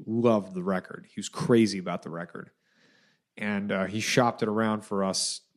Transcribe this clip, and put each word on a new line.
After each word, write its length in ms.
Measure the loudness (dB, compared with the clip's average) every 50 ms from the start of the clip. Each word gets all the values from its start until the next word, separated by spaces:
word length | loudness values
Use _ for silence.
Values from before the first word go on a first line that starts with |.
| -6
loved 480 | -4 -2 2 4 4 4 4 0 -2 -6
the 100 | -6 -2
record. 440 | -2 -2 -2 -2 -6 -14 -16 -16 -14
He 100 | -12 -10
was 100 | -10 -10
crazy 500 | -8 -4 2 6 6 6 6 6 2 -2
about 240 | -6 -6 -6 -6 -6
the 60 | -8
record. 420 | -10 -10 -10 -10 -12 -16 -16 -16 _ _ _ _ _ _ _ _ _ _ _ _ _ _ _ _ -12 -6
And, 340 | -4 -2 -2 -2 -2 -2
uh, 140 | -2 -2 -2
he 160 | -2 -2 -4
shopped 420 | -2 2 4 4 4 4 2 0 -2
it 60 | 0
around 340 | 2 2 2 2 0 -2 -4
for 220 | -4 -2 0 0
us, 340 | 0 0 -2 -2 -4 -6 -8 _ _ _